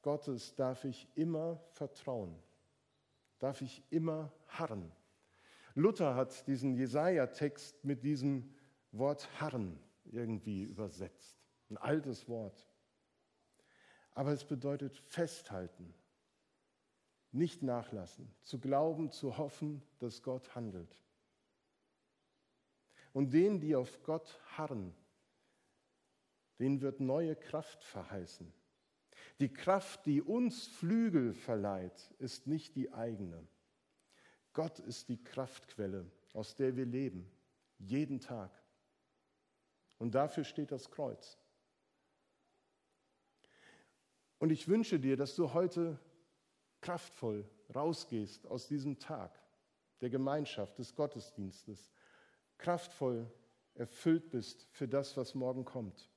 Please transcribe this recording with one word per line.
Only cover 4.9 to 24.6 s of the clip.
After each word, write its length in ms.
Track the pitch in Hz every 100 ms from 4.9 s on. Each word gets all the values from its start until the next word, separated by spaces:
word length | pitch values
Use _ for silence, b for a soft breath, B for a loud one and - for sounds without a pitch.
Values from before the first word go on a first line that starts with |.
| - _ _ B B B B B
Luther 400 | - 180 220 160
hat 320 | 127 131 - -
diesen 300 | 135 135 127
Jesaja-Text 1080 | 131 139 170 180 127 - 147 143 - -
mit 200 | 139 135
diesem 500 | 131 147 139 135 120 B B B B
Wort 360 | 104 135 143 - -
harren 380 | 151 127 98 82 - _
irgendwie 580 | - 113 117 107 - 98
übersetzt. 760 | 101 101 104 85 92 - - - _ _ _
Ein 80 | 107
altes 520 | - 156 139 113 -
Wort. 400 | 117 104 - - _ _ _ _ _ _ _ _ _ b b b b b -
Aber 160 | 139
es 120 | 147
bedeutet 520 | 143 139 135 139 139 -
festhalten, 960 | - - 165 - - 95 90 - 90 - _ _ _ _ _ _ _ _ _ _ _ _ _
nicht 300 | 123 165 -
nachlassen, 720 | 135 120 113 107 90 - 107 -
zu 160 | - 131
glauben, 520 | 139 139 156 156 156
zu 260 | - 139 117
hoffen, 460 | 147 - 151 147 - _
dass 240 | 123 110
Gott 320 | - 127 -
handelt. 480 | 123 113 92 85 - _ _ _ _ _ _ _ _ _ _ _ _ _ _ _ _ _ _ _ b b
Und 200 | 131 139
denen, 280 | 147 190 196
die 160 | 151 143
auf 260 | 123 -
Gott 360 | - 160 160 - -
harren, 380 | -